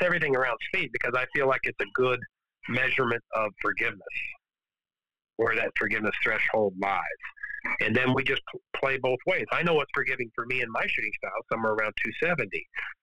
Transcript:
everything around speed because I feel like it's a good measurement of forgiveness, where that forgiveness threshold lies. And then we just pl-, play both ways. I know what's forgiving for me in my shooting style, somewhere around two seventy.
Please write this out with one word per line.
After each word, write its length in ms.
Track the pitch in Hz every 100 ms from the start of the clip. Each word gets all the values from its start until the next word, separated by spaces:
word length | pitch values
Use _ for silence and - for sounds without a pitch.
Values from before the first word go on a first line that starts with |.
everything 340 | 180 175 151 131
around 220 | 127 113 -
speed 240 | 185 147
because 200 | 120 123 127
I 100 | 127 147
feel 120 | 135
like 120 | 127
it's 160 | 120 -
a 100 | - -
good 240 | 127 123 117 _ _ _ -
measurement 540 | 123 131 131 123 117 -
of 180 | 113 107 -
forgiveness, 380 | 104 98 113 101 - - - - _ _ _ _ _ _ _ _ _ -
where 180 | 113 113
that 160 | 110 -
forgiveness 380 | 110 110 104 -
threshold 500 | 113 107 - 110 104 92
lies. 200 | 98 95 80 - - - - - - -
And 140 | 110 117
then 180 | 127
we 100 | 127
just 180 | 131 131 -
pl-, 120 | - - -
play 180 | 135 131
both 220 | 127 127 175
ways. 200 | 180 107
I 120 | 131
know 100 | 170
what's 180 | 156 -
forgiving 380 | 143 131 127 113 -
for 100 | 117
me 160 | 127
in 100 | 117
my 140 | 123 202
shooting 240 | 123 107 -
style, 140 | 98 104 -
somewhere 220 | 113 113
around 200 | 110 107 -
two 80 | 110 -
seventy. 420 | 165 160 98 80 - - - -